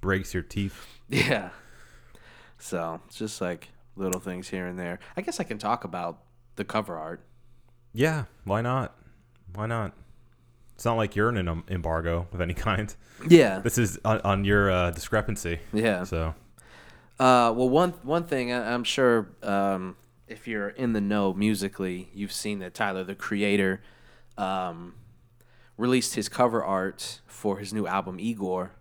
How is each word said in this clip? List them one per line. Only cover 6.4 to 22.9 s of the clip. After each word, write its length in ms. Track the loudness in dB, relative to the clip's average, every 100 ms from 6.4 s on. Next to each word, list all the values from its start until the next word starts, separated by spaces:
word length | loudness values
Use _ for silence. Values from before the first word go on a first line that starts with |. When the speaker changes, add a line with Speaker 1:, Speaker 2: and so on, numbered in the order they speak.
| -20 -10
Speaker 2:
the 80 |
cover 320 | -4 -2 -4 -8
art. 240 | -10 -12 -16 -20 -20 -20 -20 _ _
Speaker 1:
Yeah, 320 | 0 0 0 -6 -10
why 200 | -4 -2
not? 340 | 0 -2 -4 -10 -20 -20 _ _ -18
Why 120 | -8 -4
not? 260 | -4 -4 -8 -20 -20 -20 _ _ _ -20
It's 120 | -4 0
not 80 | 2
like 180 | 0
you're 140 | 2 2
in 80 | 2
an 120 | 0
em-, 160 | -2 -4
embargo 580 | -4 0 0 0 -2 -2
of 80 | -4
any 140 | -4
<laughs> 140 | -2 -2
kind. 240 | -2 -2 -10 -20 -10 8
Speaker 2:
Yeah. 300 | 8 8 2
Speaker 1:
This 180 | 0 2
is 220 | 0 0
on, 160 | 0 0
on 220 | 2 2
your, 240 | 4 4 6
uh, 200 | 4 2
discrepancy. 680 | -2 -2 -2 0 -4 -4 -6 -4
Speaker 2:
Yeah. 300 | 0 2 0
Speaker 1:
So. 320 | -2 -2 -2 -4 -14 -20 -20 -20 -20 -20 -20 2
Speaker 2:
Uh, 320 | 6 8 6
well, 140 | 4 4
one, 220 | 6 4 0
one 220 | -2 -2
thing, 280 | 0 -2 0
I, 200 | -2 -2
I'm 80 | -2
sure, 460 | -2 4 6 6 2 -8
um, 520 | -2 0 2 0 -4 -12 _ _ -20
if 220 | -16 -8
you're 220 | -6 -6
in 220 | -2 0
the 80 | 0
know 340 | 2 2 2
musically, 720 | 2 0 0 -2 -4 -6 -4 -10
you've 180 | -10 -8
seen 260 | -6 -6 -6
that 140 | -8
Tyler, 300 | -4 -2